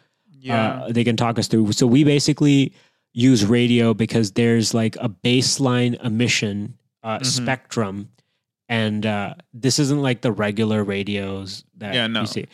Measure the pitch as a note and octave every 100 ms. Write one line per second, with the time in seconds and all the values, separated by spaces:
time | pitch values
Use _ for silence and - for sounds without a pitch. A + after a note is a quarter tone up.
0 | _ _ _ C#3 B2+ A#2 A2 C3 B2+ A#2
1 | A#2 A2+ A#2 A2+ G#2+ A2+ G#2+ G#2 B2+ C3
2 | D3 D3 - C#3 D3 C#3 C3+ - _ _
3 | _ A#2+ C3 A#2+ G2+ A#2+ A#2+ A#2+ A#2 G#2+
4 | A2+ A#2 G#2 G#2+ A#2 A#2 A2 A#2 A2 -
5 | A#2+ F#2+ A#2+ B2+ C3 - C3+ B2 B2 A#2+
6 | A#2+ A2 B2 - A2 G2+ G#2+ - _ _
7 | A2+ A2 C3 B2 B2 B2+ - A#2+ G2+ G2
8 | G#2+ _ _ _ _ _ - A2+ A2 G#2+
9 | G#2+ G#2 G2 - _ A#2 B2+ B2 C#3 D3
10 | C#3 A#2+ B2 G#2 G#2 G2+ A2 G#2+ G2+ G2
11 | G2+ G2+ G2 G2 F#2+ G2 - _ G#2 A#2+
12 | A2+ A2+ G#2 A2 -